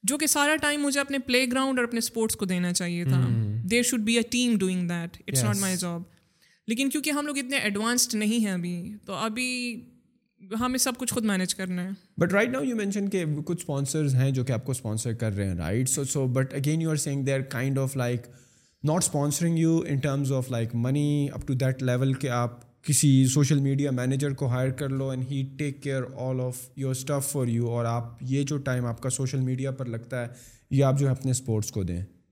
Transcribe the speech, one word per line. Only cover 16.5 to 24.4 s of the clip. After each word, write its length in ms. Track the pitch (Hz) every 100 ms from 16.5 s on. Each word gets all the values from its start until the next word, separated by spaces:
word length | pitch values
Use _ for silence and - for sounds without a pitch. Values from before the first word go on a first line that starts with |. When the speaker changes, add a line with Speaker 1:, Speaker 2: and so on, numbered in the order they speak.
| 143 143 160
Speaker 2:
you 100 | 160
are 200 | 156 151
saying 160 | 139
they 140 | 135 135
are 240 | 135 123
kind 160 | 131 135
of 280 | 135 135 123
like 400 | 123 - - - _ _ _ 147
not 80 | 165 165
sponsoring 540 | 151 143 139 170 165 165
you 180 | 165
in 120 | - 139 147
terms 220 | 139 139
of 100 | 135 127
like 340 | 120 117 117 120
money 400 | 143 147 147 143
up 160 | - -
to 180 | 131 131
that 260 | 131 127
level 180 | 123 135 131
کہ 80 | 135
آپ 380 | 120 120 117 - _
کسی 420 | - 135 151 131 131
سوشل 320 | 135 139 147
میڈیا 320 | 139 135 143
مینیجر 400 | 127 123 135 143
کو 160 | 139